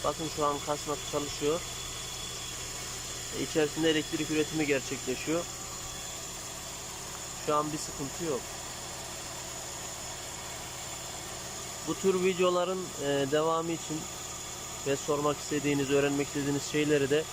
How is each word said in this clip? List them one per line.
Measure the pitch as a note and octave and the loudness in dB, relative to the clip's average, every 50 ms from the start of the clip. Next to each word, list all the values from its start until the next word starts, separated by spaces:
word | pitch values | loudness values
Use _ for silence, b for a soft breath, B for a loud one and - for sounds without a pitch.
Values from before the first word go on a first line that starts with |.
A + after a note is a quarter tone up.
| - | 2
Bakın | C#3 D3 - D#3+ D3+ - | 0 0 0 -2 -4 0
şu | D3+ D3+ | 2 4
an | D3 C#3+ C#3+ - | 4 4 2 0
kasnak | D3+ D3 C#3+ - D3+ D3 C#3 - - | -2 -2 -2 0 -2 -2 -2 -2 -2
çalışıyor. | - D3 D3 C#3+ - - C#3+ D3 D#3 F3 - - - - - - - - - - - - - - - - - - - - - - - - - - - - - - - - - - - - | -2 0 0 -2 -2 0 2 2 2 2 0 -4 -8 -8 -8 -8 -8 -8 -8 -8 -8 -8 -8 -8 -8 -8 -8 -8 -6 -6 -6 -6 -6 -6 -6 -6 -6 -6 -6 -6 -6 -6 -6 -4 -2 -2
E, | C3+ | -2
içerisinde | C3+ - D#3+ D3+ D3 D3 D#3+ D#3+ E3 | 2 4 4 4 4 2 2 4 4
elektrik | D#3 D#3 D3 - E3+ D#3 D3+ D3+ | 4 4 2 0 -2 -2 0 2
üretimi | D#3 D#3 D3+ D3 D3+ D#3 D#3 | 4 2 2 2 2 2 4
gerçekleşiyor. | C#3 C#3+ C3+ B2+ - C#3 B2 - C3 B2+ - - - D#3 E3+ E3+ - - - - - - - - - - - - - - - - - - - - - - - - - - - - - - - - - - - - - - - - | 4 4 2 2 0 -4 -4 -2 -2 -2 -2 0 0 0 0 0 -2 -8 -8 -8 -8 -8 -8 -8 -8 -8 -8 -8 -8 -8 -8 -8 -8 -8 -8 -8 -8 -10 -8 -8 -8 -8 -8 -8 -8 -8 -8 -8 -8 -8 -8 -8 -8 -8 -4 0
Şu | - D3+ | 2 4
an | D3+ D3+ D3+ D3+ | 4 4 2 -2
bir | |
sıkıntı | D3+ - - - - D3 C3+ - - F3 | -4 -4 -4 -4 -4 -4 -4 -4 -4 -2
yok. | E3 C#3 A#2 - - - - - - - - - - - - - - - - - - - - - - - - - - - - - - - - - - - - - - - - - - - - - - - - - - - - - - - - - - - - - - - - - - - - - | 0 0 -2 -2 -6 -8 -8 -8 -8 -8 -8 -8 -8 -8 -8 -8 -8 -8 -8 -8 -8 -8 -8 -8 -8 -8 -8 -8 -8 -8 -8 -8 -8 -8 -8 -8 -8 -8 -8 -8 -8 -10 -8 -8 -8 -8 -8 -8 -8 -8 -8 -8 -8 -8 -8 -8 -8 -8 -8 -8 -8 -8 -8 -8 -8 -8 -8 -8 -6 -6 -4 -2
Bu | D3 E3 | -2 -2
tür | - - F#3+ F#3+ F#3 F3+ | 4 4 4 6 6 6
videoların, | F#3+ F#3+ F3 F#3 F3+ F3+ F3+ F3 F3 F#3+ F#3 F#3 D3+ - - C#3 | 4 6 6 6 6 6 6 4 2 2 -2 -2 -4 -4 -2 2
e, | C#3+ C#3+ C#3 C#3 C3+ | 4 4 4 4 6
devamı | C#3+ D3+ D#3 E3 E3 E3 E3 E3+ | 4 4 6 6 4 4 2 0
için | E3+ D#3+ - - D#3 D#3 F3 F#3+ - - - - - - - - - - - - - - - | -2 -2 -2 -4 -4 -4 -4 -6 -8 -8 -8 -8 -8 -8 -8 -8 -8 -8 -8 -8 -8 -4 0
ve | C#3 C#3 | 0 0
sormak | C3+ - - D3 C#3+ D3 D3 C#3+ | 0 2 2 2 4 4 2 2
istediğiniz, | C#3+ - - D#3 D3 C#3 D3 C#3+ C#3+ C#3 C3 | 2 -2 0 0 2 4 4 4 4 4 4
öğrenmek | C#3+ C#3 C#3 C#3+ C#3+ C#3 C#3+ | 6 6 6 4 4 2 0
istediğiniz | C3+ - D3 C#3 C#3+ C#3+ C#3+ - - | 0 0 0 2 2 2 0 0 2
şeyleri | - D3+ D3+ D3 D3+ C#3+ C#3 C3 | 2 2 6 6 6 6 6 6
de | C#3+ D3+ D#3+ - | 4 4 4 2